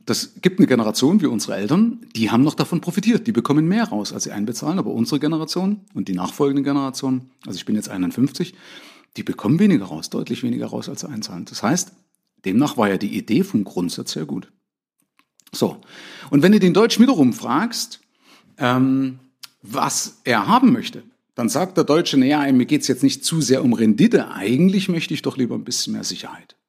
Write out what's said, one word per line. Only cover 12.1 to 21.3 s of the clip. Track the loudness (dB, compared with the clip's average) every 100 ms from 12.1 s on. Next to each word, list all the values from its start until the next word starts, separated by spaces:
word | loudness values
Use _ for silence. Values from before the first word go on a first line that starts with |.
| _ _ _
demnach | -2 0 0 2
war | 0
ja | 0
die | -4 -6
Idee | -2 0
vom | 0 -2
Grundsatz | -4 -4 -6 -6 -10 -8
her | -8
gut. | -10 -12 _ _ _ _ _ _ _ _ _ _
So. | -4 -4 -4 -18 -20 -20 -18 0
Und | 4
wenn | 6
du | 6
den | 6
Deutschen | 4 4 6
wiederum | 6 6 4
fragst, | 2 -2 -2 -2 -6 -10 -12 _ _ _ _ _ -4
ähm, | 0 2 2 2 -2 -6 _ _ -20 _
was | -10 -4 -2 -2 -8 -8
er | -2 0 4
haben | 4 6
möchte, | 2 -2 -14 -20 _ _